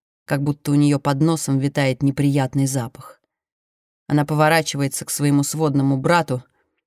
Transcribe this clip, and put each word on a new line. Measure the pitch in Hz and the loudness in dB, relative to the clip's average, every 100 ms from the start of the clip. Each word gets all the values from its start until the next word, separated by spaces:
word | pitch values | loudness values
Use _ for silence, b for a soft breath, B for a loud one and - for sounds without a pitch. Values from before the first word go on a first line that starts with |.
| _ _ - | _ _ -6
как | 143 | -2
будто | 143 143 - | -2 -4 0
у | 143 | 2
неё | 147 143 | 4 2
под | 143 139 | 0 0
носом | 160 160 - 135 | 0 0 -2 -2
витает | 139 147 135 127 | 0 0 0 0
неприятный | 139 135 143 139 131 139 139 | -2 0 0 0 0 0 -2
запах. | 135 120 - - - _ _ _ _ _ _ _ _ - | -2 -6 -12 -20 -20 _ _ _ _ _ _ _ _ -2
Она | 147 147 | 0 0
поворачивается | 156 151 165 147 143 139 - - | 2 4 2 0 -4 -4 -6 -10
к | |
своему | - 147 143 | -2 2 2
сводному | 143 151 156 139 135 135 | 0 -2 0 2 2 0
брату | 135 175 156 127 - _ _ _ | 2 2 0 -6 -8 _ _ _